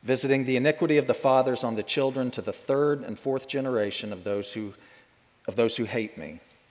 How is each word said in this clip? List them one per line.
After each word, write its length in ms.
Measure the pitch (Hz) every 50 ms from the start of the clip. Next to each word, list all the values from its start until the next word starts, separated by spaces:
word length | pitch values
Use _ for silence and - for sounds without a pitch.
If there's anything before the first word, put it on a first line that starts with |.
visiting 440 | _ 110 131 127 - 135 135 135 131
the 120 | 127 131 123
iniquity 400 | 127 147 156 - 170 156 151 147
of 80 | 135
the 80 | 127 117
fathers 500 | - - 139 131 131 131 131 127 117 -
on 120 | 120 113
the 80 | 107 104
children 480 | - - 147 139 135 127 135 127 123
to 100 | - -
the 120 | 98 - 98
third 500 | - - - 139 139 147 147 147 143 123
and 160 | - 107 -
fourth 280 | - 135 131 131 - -
generation 640 | - 139 135 135 127 113 107 101 101 - - 107
of 120 | 104 90 90
those 300 | 104 101 101 101 - -
who, 200 | 110 107 101 98 - - - - - _ _ _ _ _ _ _ _ _ -
of 100 | 95 -
those 200 | 117 113 - -
who 60 | 120
hate 340 | 101 - 120 110 104 - -
me, 220 | 78 76 78 85 _ _ _ _ _ _